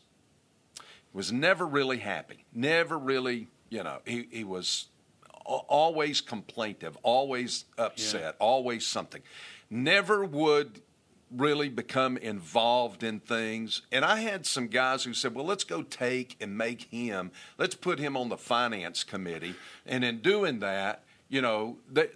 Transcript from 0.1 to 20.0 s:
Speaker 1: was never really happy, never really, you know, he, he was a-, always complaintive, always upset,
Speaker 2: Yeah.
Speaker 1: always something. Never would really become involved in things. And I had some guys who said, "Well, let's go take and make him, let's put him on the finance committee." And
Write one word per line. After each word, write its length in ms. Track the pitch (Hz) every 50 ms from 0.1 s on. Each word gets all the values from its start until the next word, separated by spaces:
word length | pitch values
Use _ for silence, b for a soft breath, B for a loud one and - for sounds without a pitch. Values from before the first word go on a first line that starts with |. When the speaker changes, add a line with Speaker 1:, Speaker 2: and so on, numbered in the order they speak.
| _ _ _ _ _ _ _ _ _ _ _ _ - B B B B B B _ -
Speaker 1:
was 180 | 95 95 95
never 340 | 117 131 156 180 190 165 180
really 340 | 156 139 143 135 131 127 110
happy, 460 | 101 104 90 78 - - - - - _ -
never 440 | 117 127 151 165 170 170 147 160
really, 500 | 151 135 131 135 131 127 127 123 117 110 - _ _ _ -
you 140 | 113 104 87
know, 160 | 76 69 - -
he, 220 | 101 120 120 120 117
he 120 | 117 113 107
was 440 | 95 92 90 87 - - - - - _ _ _ _ _ _ - - - - -
a-, 20 | -
always 720 | 131 - - - 143 147 156 170 160 156 151 151 131 -
complaintive, 760 | - - 120 101 - - - 120 110 104 95 - 82 82 78 - -
always 640 | 117 120 135 139 139 127 123 123 110 - - - _ -
upset, 440 | - 113 101 - - 110 104 104 87 80 78 - -
Speaker 2:
Yeah. 60 | 101
Speaker 1:
always 400 | 113 131 135 123 123 117 110 -
something. 360 | - - 107 80 - - - - B B B B B B B B B
Never 560 | 107 117 127 160 190 202 190 175 214 202 196
would 560 | 175 143 147 156 151 147 147 147 117 104 - - _ _ _ _ _ _ _ _ -
really 380 | 123 123 143 151 147 147 147 143
become 480 | 117 117 113 - - 131 131 127 127
involved 840 | 120 117 110 104 98 82 80 85 117 113 117 120 123 120 117 95 87 113
in 160 | 113 107 101
things. 640 | - - 120 113 110 110 110 113 113 107 - - - -
And 140 | 123 131 147
I 120 | 180 214 220
had 240 | 226 220 196 180 -
some 220 | - - 139 123
guys 360 | 110 117 127 131 131 135 131 -
who 100 | 123 113
said, 200 | - 135 123 113
"Well, 100 | 131 147
let's 180 | 180 202 196 -
go 180 | - 170 165
take 560 | 139 - - - 127 123 127 127 123 - - -
and 160 | 110 101 98
make 260 | 110 113 117 120 113 -
him, 480 | - 110 117 120 117 101 92 90 90 B B B B B
let's 180 | - 165 180 -
put 220 | - - 180 190 135
him 160 | 151 143 135
on 140 | 127 123 117
the 80 | 95
finance 640 | - - - 120 120 123 117 110 95 85 85 - - -
committee." 520 | - 107 95 92 85 82 78 82 90 90 B B B B B B
And 180 | - 127 127